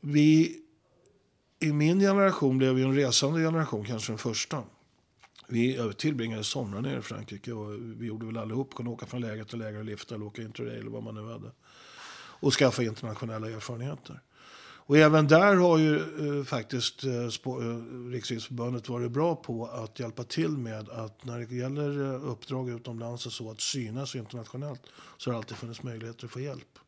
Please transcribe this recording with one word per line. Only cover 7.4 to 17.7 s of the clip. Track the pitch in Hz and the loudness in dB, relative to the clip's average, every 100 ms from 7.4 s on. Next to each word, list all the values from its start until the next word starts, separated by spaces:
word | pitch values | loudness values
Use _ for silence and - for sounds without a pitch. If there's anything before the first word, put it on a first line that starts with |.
| - | -10
och | 113 104 | -8 -8
vi | 104 117 113 117 | -10 -12 -10 -8
gjorde | 110 110 | -8 -8
väl | 113 | -8
allihop, | 110 113 135 | -4 -4 -6
kunde | - 120 | -6 -8
åka | 113 117 | -8 -8
från | 127 | -8
läger | 117 107 | -6 -8
till | 110 117 | -10 -8
läger | 110 107 | -8 -8
och | |
lifta | 107 104 - | -8 -10 -10
eller | 110 107 | -10 -10
åka | 104 | -10
interrail | 110 110 117 113 | -12 -8 -8 -8
eller | 110 | -10
vad | 113 | -10
man | 110 | -10
nu | 107 107 | -10 -12
hade. | 113 107 - _ - - - - - - - | -12 -14 -18 _ -20 -20 -20 -18 -18 -18 0
Och | 147 | 2
skaffa | - 135 117 | 6 4 4
internationella | 120 107 117 107 113 110 110 | -2 -4 -10 -8 -8 -6 -8
erfarenheter. | 110 - 117 131 151 - 131 _ _ - - - - _ | -10 -10 -8 -8 -10 -14 -20 _ _ -20 -20 -20 -20 _
Och | 143 | 8
även | 156 156 151 | 10 8 8
där | 156 196 | 10 10
har | 196 180 165 | 8 8 8
ju, | 156 151 160 156 147 143 | 6 4 0 -4 -2 -2
eh, | |
faktiskt, | 135 127 107 131 113 - | -2 -4 -2 -2 -2 -4
eh, | 135 120 120 | -4 -2 -4
spå-, | 110 131 127 | -4 -6 -4
eh, | 117 | -4